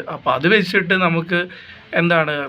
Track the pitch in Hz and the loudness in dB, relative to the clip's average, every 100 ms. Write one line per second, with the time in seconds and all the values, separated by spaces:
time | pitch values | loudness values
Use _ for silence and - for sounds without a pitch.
0 | 139 147 - 131 160 214 185 202 175 190 | -8 -6 -2 0 2 2 2 0 0 2
1 | 180 165 165 175 180 - - - - 185 | 2 0 -2 -2 -4 -10 -20 -20 -6 0
2 | 170 170 151 147 | 2 2 0 -4